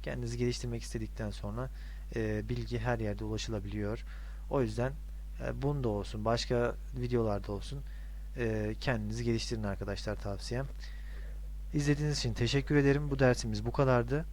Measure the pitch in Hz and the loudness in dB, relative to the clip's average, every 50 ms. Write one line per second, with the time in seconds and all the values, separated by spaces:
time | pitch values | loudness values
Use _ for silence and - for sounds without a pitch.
0 | - 151 135 127 123 117 117 117 123 123 120 - - 120 117 117 - - - 120 | -4 -4 -4 -4 -4 -4 -2 0 0 0 0 0 -2 -4 -4 -4 -6 -6 -6 -4
1 | 110 107 - - 113 104 98 - - 104 104 113 131 131 - - - - - - | -4 -4 -6 -4 -4 -4 -4 -4 -6 -6 -4 -4 -4 -6 -6 -8 -10 -10 -10 -10
2 | - - - 117 110 107 107 107 107 107 123 120 117 113 120 117 110 123 123 117 | -10 -6 -4 -2 0 0 0 -2 -2 -2 -2 -4 -2 -2 -2 0 2 2 2 2
3 | 110 104 104 95 110 107 110 107 - - 113 104 98 101 101 107 104 101 107 117 | 2 -2 -2 -2 -2 -2 -2 -2 -2 -2 -2 -2 -2 -2 -4 -2 -2 -2 -2 -4
4 | - - - - - - - - - - - 139 127 113 107 113 120 131 139 - | -6 -8 -10 -10 -8 -10 -10 -10 -6 -2 2 2 2 2 2 0 0 0 0 -4
5 | - - - - - - - - 127 123 117 120 127 139 147 143 131 117 104 101 | -8 -8 -8 -8 -8 -8 -8 -6 -4 -4 -2 0 0 0 0 2 2 2 2 0
6 | 98 - - 110 107 113 117 117 - - 127 120 120 120 120 - - - - 127 | 0 -2 -4 -2 2 2 2 2 2 2 2 2 2 2 0 -4 -6 -6 -4 -4
7 | 120 120 120 120 113 110 101 101 98 - 104 101 - - 139 143 139 - - - | -2 2 2 4 4 4 2 0 -2 -2 -4 -4 -4 -4 -6 -6 -6 -8 -8 -8
8 | - - - - - - - - 120 113 110 107 107 107 110 - - - 131 113 | -8 -8 -8 -8 -8 -8 -4 0 0 0 2 2 0 0 -2 0 0 0 2 2
9 | 107 104 107 117 120 117 117 113 - - 120 110 107 104 98 - - 101 101 - | 0 -2 -2 0 2 2 2 2 2 -2 -2 -2 0 -2 -2 -2 -2 -4 -4 -4
10 | - - 104 - - 104 101 95 - - 120 120 135 139 - - - - - - | -2 -4 -4 -4 -4 -4 -4 -4 -4 -4 -2 -2 -2 -4 -6 -8 -8 -8 -8 -8
11 | - - - - - - - - - - - - - - - 151 143 143 147 143 | -8 -8 -8 -8 -8 -8 -8 -8 -8 -8 -8 -8 -8 -2 0 2 4 4 4 4
12 | 151 151 147 - - 127 110 - 120 117 120 139 135 - 147 147 139 139 139 143 | 4 0 2 2 0 0 2 2 2 4 4 2 2 6 6 6 8 8 6 6
13 | 147 147 139 131 135 127 123 - - 117 107 107 107 120 - - 143 131 127 123 | 4 0 2 6 6 6 6 6 2 -2 -2 0 0 -2 2 4 6 6 6 6
14 | 120 117 131 147 165 - | 4 4 0 0 0 -2